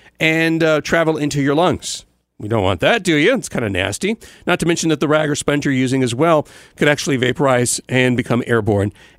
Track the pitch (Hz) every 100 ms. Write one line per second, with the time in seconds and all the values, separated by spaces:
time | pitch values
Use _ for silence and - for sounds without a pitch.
0 | - _ 160 160 165 165 160 151 - 170
1 | 160 160 147 143 139 143 175 101 - -
2 | - _ _ - 104 113 95 90 143 233
3 | 180 151 175 254 - - 113 92 95 -
4 | 190 226 - - - 180 165 165 165 147
5 | 151 156 151 143 - 143 143 131 131 135
6 | 127 117 165 156 - - - - 147 147
7 | - 131 123 120 139 123 123 - - 127
8 | 127 123 120 120 - 117 104 101 104 -
9 | -